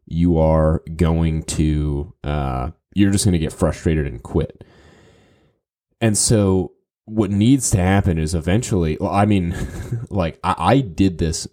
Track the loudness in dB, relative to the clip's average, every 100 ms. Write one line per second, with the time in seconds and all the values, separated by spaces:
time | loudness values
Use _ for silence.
0 | -8 0 2 4 4 4 2 0 -4 -2
1 | 0 2 0 -2 -4 -2 0 0 -2 -4
2 | -8 -10 -6 -4 -4 -6 -8 -12 _ 0
3 | 2 2 2 0 -2 -2 -2 0 -2 -2
4 | -2 -8 -6 -4 -4 -8 -20 _ -20 _
5 | _ _ _ _ _ _ _ _ _ -2
6 | 0 2 2 2 4 2 -2 _ _ _
7 | -8 -2 0 2 4 4 2 0 2 2
8 | 2 0 -2 -2 0 -2 0 -2 -2 -2
9 | -2 0 2 2 0 -4 -8 -10 -8 -8
10 | -6 -4 -4 -4 -4 -2 2 2 2 0
11 | 0 0 -4 -4 -10